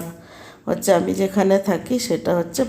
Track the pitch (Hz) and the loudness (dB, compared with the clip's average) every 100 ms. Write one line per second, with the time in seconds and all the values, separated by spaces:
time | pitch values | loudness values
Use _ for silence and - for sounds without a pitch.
0 | 170 - - - - - - 175 - 175 | -4 -14 -20 -20 -20 -12 -4 -2 4 4
1 | 185 185 190 196 190 196 202 165 - 247 | 2 0 0 2 4 4 2 -2 -2 -4
2 | - 165 - 175 170 - | -2 -2 0 -2 -2 -4